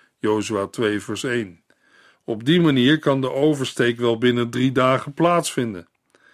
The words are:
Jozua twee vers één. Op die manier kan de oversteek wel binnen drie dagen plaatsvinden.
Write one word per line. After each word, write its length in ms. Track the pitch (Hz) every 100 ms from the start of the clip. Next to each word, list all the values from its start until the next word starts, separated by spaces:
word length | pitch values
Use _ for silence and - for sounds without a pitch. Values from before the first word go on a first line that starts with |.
| _ -
Jozua 500 | 107 107 104 104 98
twee 340 | - 110 104
vers 220 | 107 104
één. 360 | 135 120 101 85 _ _ _ _ _ _
Op 220 | - 107 120
die 160 | 175
manier 380 | 165 135 123 156
kan 220 | 147 135
de 100 | 131
oversteek 640 | 135 151 139 127 - 120 117
wel 200 | 120 113
binnen 320 | 123 120 117
drie 220 | 123 131
dagen 420 | 127 127 131 -
plaatsvinden. 720 | 143 170 175 160 - 117 92 - _ _ _ _